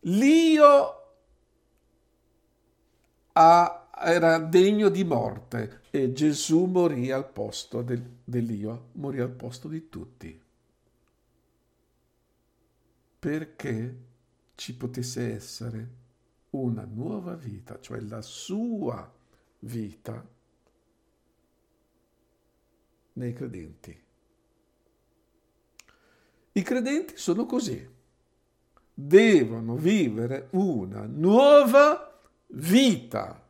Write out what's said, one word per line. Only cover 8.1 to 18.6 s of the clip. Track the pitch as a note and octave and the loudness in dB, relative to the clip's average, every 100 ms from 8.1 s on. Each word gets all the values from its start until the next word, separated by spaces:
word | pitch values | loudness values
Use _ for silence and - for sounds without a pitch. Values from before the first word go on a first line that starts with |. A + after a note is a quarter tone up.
| - | -20
dell'io, | - B2 A#2 G#2+ G#2+ A#2+ - | -8 -6 -4 -6 -8 -10 -16
morì | - C#3+ C3 | -12 -10 -6
al | B2 | -8
posto | B2 - B2 D3+ | -8 -16 -16 -14
di | D#3+ D#3+ | -14 -14
tutti, | - - _ E2 - _ _ _ _ _ _ _ _ _ _ _ _ _ _ _ _ _ _ _ _ _ _ _ _ _ _ _ _ | -18 -20 _ -20 -20 _ _ _ _ _ _ _ _ _ _ _ _ _ _ _ _ _ _ _ _ _ _ _ _ _ _ _ _
perché | - D#3 D#3 - C#3 A2 A#2+ B2 - _ _ _ _ | -8 -8 -10 -14 -10 -8 -8 -12 -20 _ _ _ _
ci | - - | -20 -16
potesse | B2 B2+ B2 B2 B2+ A#2+ | -12 -12 -10 -10 -8 -8
essere | A2 - - A#2+ A2 A#2 - _ _ _ _ _ | -10 -14 -16 -14 -14 -16 -20 _ _ _ _ _
una | C#3 B2+ A2 G2 | -8 -6 -6 -10
nuova | G#2+ D3 G#3 F3 | -12 -10 -10 -12
vita, | E3+ B2+ G2+ - - | -14 -14 -16 -18 -20
cioè | - A2+ | -16 -14
la | G#2+ A2+ | -12 -14
sua | A2 - - G3+ | -16 -18 -12 -8